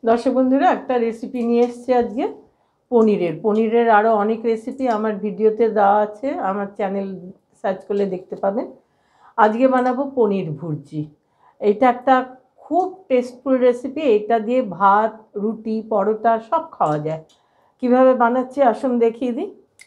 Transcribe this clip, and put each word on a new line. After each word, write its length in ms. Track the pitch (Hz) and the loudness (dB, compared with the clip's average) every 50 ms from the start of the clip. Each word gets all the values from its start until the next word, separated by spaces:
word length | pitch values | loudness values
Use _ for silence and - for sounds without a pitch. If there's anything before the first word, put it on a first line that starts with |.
| - 226 | 2 2
দর্শক 220 | 254 233 - 269 | 0 2 2 0
বন্ধুরা, 420 | 240 254 262 254 262 277 330 370 | 0 2 2 2 2 4 4 2
একটা 260 | 269 - - - 254 240 | 2 0 -2 -4 -2 -2
রেসিপি 440 | 226 233 220 226 - - - 247 | -2 -2 -4 -8 -12 -10 -6 -4
নিয়ে 220 | 233 233 233 233 240 | -2 0 2 2 2
এসেছি 300 | 240 240 - - - 254 | 0 -2 -10 -4 0 0
আজকে 300 | 247 233 202 202 240 339 440 - - - _ _ _ _ _ _ _ _ _ | 0 0 0 -4 -4 -6 -6 -6 -10 -20 _ _ _ _ _ _ _ _ _
পনিরের। 500 | 247 233 220 220 208 175 175 175 160 160 | 2 4 4 4 2 2 0 -4 -4 -2
পনিরের 480 | - 220 208 220 226 220 220 233 233 233 | -2 0 0 0 0 2 2 2 4 4
আরও 200 | 220 208 208 226 226 | 4 4 4 4 2
অনেক 260 | 208 202 214 226 226 220 | 2 0 -2 -2 -2 -2
রেসিপি 440 | 233 226 220 220 262 - - 262 254 | -4 -4 -2 -6 -10 -8 -4 -2 -2
আমার 260 | 226 214 220 220 214 196 185 | -2 -2 -2 -4 -4 -4 -6
ভিডিওতে 440 | 214 185 180 220 220 214 220 233 220 | -6 -4 2 0 0 2 2 0 0
দেওয়া 300 | 202 214 202 196 202 208 214 | 2 2 4 4 4 2 2
আছে, 220 | 208 214 - - 269 311 359 - 190 | -2 -4 -8 -8 -8 -6 -4 -4 -4
আমার 160 | 190 208 202 196 202 | -4 -4 -6 -8 -6
চ্যানেল 320 | - 208 190 196 202 196 196 190 175 170 185 - _ _ _ _ _ | -6 -6 -4 -4 -6 -6 -8 -10 -12 -14 -18 -20 _ _ _ _ _
সার্চ 180 | - 202 190 190 - - | -6 -6 -6 -6 -6 -4
করলে 180 | 208 202 202 | -2 -2 -2
দেখতে 300 | 190 180 180 - _ 202 | -2 -4 -8 -10 _ -10
পাবেন। 360 | - - 196 202 233 349 - - _ _ _ _ _ _ _ _ _ _ - _ | -4 -4 -4 -2 -4 -8 -8 -12 _ _ _ _ _ _ _ _ _ _ -12 _
আজকে 320 | - 220 214 214 233 262 262 | 2 2 2 2 2 2 2
বানাবো 420 | 262 254 247 254 247 240 285 277 269 | 2 2 0 0 -2 -4 -6 -6 -2
পনির 360 | 254 233 202 196 196 170 156 | 0 0 0 0 -2 -4 -6
ভুর্জি। 520 | 151 156 170 165 151 147 - - 151 151 151 151 _ _ _ _ _ _ _ _ _ _ | -8 -10 -8 -8 -8 -8 -10 -12 -10 -10 -10 -10 _ _ _ _ _ _ _ _ _ _
এটা 300 | - 208 208 208 269 247 | 0 0 2 4 2 2
একটা 260 | 240 254 - 277 262 254 254 - - - _ _ _ | 2 2 2 2 2 2 2 -4 -14 -20 _ _ _
খুব 480 | _ - - 302 349 370 370 370 - - _ | _ -10 -2 0 0 0 -2 -6 -12 -6 _
টেস্টফুল 500 | 262 247 247 254 - - _ 277 262 254 | 0 0 0 -2 -12 -10 _ 0 0 4
রেসিপি। 420 | 247 247 240 240 - 277 269 294 | 4 2 2 0 -6 -10 -8 -2
এটা 380 | 320 277 214 208 208 - 233 233 | 0 2 2 2 2 0 0 0
দিয়ে 240 | 214 208 247 254 | 0 0 0 0
ভাত, 500 | 254 208 175 160 202 196 196 214 220 226 220 - - _ _ | 0 -2 -4 2 4 4 4 4 2 0 -4 -8 -20 _ _
রুটি, 460 | 208 196 220 220 220 - 220 220 220 214 220 | -4 -4 -4 -4 -4 -6 -6 -6 -6 -4 -2
পরোটা 500 | - 202 196 214 220 214 220 233 226 220 220 - | -2 0 0 0 -2 0 0 0 0 0 -2 -2
সব 120 | 330 320 320 - | -4 -4 -4 -4
খাওয়া 260 | - - 196 156 151 151 | -4 -2 0 0 0 -2
যায়। 260 | 151 156 156 160 - _ _ _ _ _ _ _ _ _ _ _ | -4 -6 -8 -8 -12 _ _ _ _ _ _ _ _ _ _ _
কিভাবে 340 | - 240 247 254 262 262 254 | 0 2 4 6 6 4 6
বানাচ্ছি 480 | 226 240 233 247 254 254 254 - 277 | 4 2 2 2 0 -4 -4 0 2
আসুন 360 | 277 247 220 - - 262 240 240 | 2 2 2 0 -2 -2 0 2
দেখিয়ে 340 | 233 233 226 - 277 247 | 2 0 0 -2 -6 -4
দিই। 220 | 233 262 359 403 - - _ _ _ _ - | -4 -4 -6 -8 -10 -18 _ _ _ _ -2